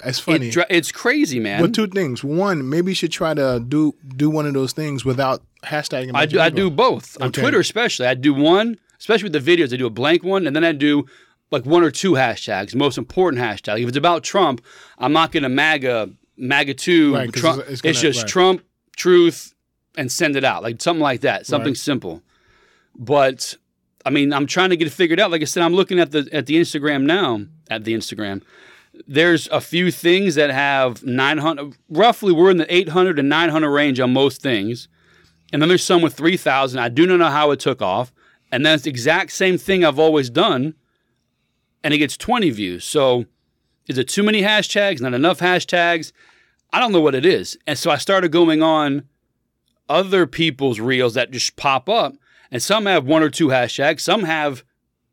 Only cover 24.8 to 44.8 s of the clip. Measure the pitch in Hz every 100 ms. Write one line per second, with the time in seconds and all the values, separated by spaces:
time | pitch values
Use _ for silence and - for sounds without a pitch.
24.8 | 156 - 170 165 208 165 143 185 165 185
25.8 | 185 180 151 151 139 156 131 160 165 151
26.8 | 147 143 139 190 151 110 101 - _ 113
27.8 | 107 113 - 107 101 98 - - - -
28.8 | _ - - 139 170 160 - 151 - 170
29.8 | 180 - 170 185 196 147 147 135 143 139
30.8 | 127 110 - 127 135 151 151 143 143 -
31.8 | _ 160 233 - 202 160 190 185 151 175
32.8 | 175 175 185 147 139 156 170 156 151 143
33.8 | 147 127 127 131 139 131 139 110 104 120
34.8 | - _ _ _ _ _ _ 147 160 180
35.8 | - 175 160 127 160 185 151 135 135 127
36.8 | 120 120 180 175 165 143 151 139 120 117
37.8 | 98 101 127 _ _ _ _ 123 151 156
38.8 | 160 123 127 175 170 - 190 175 - 185
39.8 | 160 135 160 156 123 127 214 131 151 -
40.8 | _ _ _ _ _ _ _ _ _ _
41.8 | 151 151 151 - - 240 175 107 92 87
42.8 | - 151 135 123 - _ _ _ _ _
43.8 | - 131 127 202 208 214 202 214 - 202